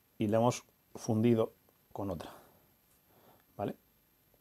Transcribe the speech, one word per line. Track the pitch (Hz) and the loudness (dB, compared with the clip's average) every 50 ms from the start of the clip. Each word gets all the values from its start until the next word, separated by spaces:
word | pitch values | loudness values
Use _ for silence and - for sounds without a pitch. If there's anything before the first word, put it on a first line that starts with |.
| _ _ _ | _ _ _
Y | - 110 | -4 -2
la | 104 107 113 | 2 2 4
hemos | 117 123 127 - - _ _ _ _ _ _ | 4 2 0 -2 -8 _ _ _ _ _ _
fundido | - - - 110 110 110 120 117 110 113 - - _ _ _ _ _ _ _ _ | -10 -4 -2 0 2 4 4 4 4 2 0 -4 _ _ _ _ _ _ _ _
con | - 101 98 | -10 -8 -6
otra, | 87 78 - - - - - - _ _ _ _ _ _ _ _ _ _ _ _ _ _ _ - - _ _ _ _ | -8 -8 -10 -14 -16 -20 -20 -20 _ _ _ _ _ _ _ _ _ _ _ _ _ _ _ -20 -20 _ _ _ _
¿vale? | - 202 214 - - _ _ _ _ _ _ _ _ _ _ _ _ | -8 -8 -8 -8 -12 _ _ _ _ _ _ _ _ _ _ _ _